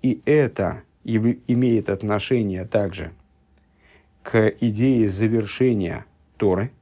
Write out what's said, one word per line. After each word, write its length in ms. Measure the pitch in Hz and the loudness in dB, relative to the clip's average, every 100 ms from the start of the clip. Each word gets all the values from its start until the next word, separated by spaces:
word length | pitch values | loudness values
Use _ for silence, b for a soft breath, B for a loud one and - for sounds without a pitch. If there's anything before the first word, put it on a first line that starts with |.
И 180 | 131 - - | 0 -2 2
это 560 | 151 131 - 92 104 - _ | 2 2 0 -4 -4 -14 _
ев-, 340 | - 113 117 117 - | -4 0 0 -2 -2
имеет 420 | 120 127 113 - | 0 2 2 0
отношение 760 | 98 107 104 - 127 104 92 92 | -4 -2 -4 0 -2 0 -4 -4
также 460 | 110 101 90 80 - _ _ _ _ b b b b b _ | -2 -2 -6 -12 -14 _ _ _ _ b b b b b _
к 260 | - 117 107 - | -2 2 2 2
идее 480 | 117 104 131 123 107 | -2 2 2 4 2
завершения 1000 | 95 110 113 104 - 127 110 87 - - _ _ _ | 0 0 0 -2 0 0 2 -2 -6 -14 _ _ _
Торы 340 | 104 90 117 _ | 0 0 -2 _